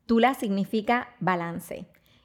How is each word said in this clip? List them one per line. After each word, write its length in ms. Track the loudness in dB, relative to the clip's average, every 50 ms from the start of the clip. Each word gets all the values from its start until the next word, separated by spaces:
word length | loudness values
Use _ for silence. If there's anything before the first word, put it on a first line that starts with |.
| _
Tula 300 | 0 2 4 4 4 2
significa 800 | 0 -2 -2 -2 -2 -2 -2 -2 -4 0 0 0 -2 -2 -6 -6 0
balance. 680 | 2 2 2 2 -2 -6 -8 -10 -10 -12 -14 -14 -14 -18 _ _ _ _ _ _ _